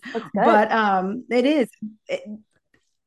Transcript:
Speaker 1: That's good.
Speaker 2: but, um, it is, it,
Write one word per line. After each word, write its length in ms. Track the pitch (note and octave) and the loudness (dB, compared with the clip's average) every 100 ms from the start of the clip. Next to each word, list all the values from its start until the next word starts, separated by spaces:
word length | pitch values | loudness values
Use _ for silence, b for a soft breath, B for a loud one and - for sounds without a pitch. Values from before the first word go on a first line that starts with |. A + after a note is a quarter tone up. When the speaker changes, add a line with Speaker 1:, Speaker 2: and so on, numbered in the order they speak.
| A#3+ | -10
Speaker 1:
That's 100 | A3+ | -10
good. 220 | - G3 A#3 | -6 0 4
Speaker 2:
but, 260 | G#3+ A3 | 4 4
um, 540 | A3+ G#3+ F#3+ F#3+ A#3+ - | 2 2 0 -2 -8 -4
it 160 | B3 B3+ | 0 2
is, 220 | D4+ A3 - G#3+ - - | 2 -2 -6 -16 -16 -10
it, 140 | - G#3 G#3+ _ _ _ _ _ _ | -10 -10 -20 _ _ _ _ _ _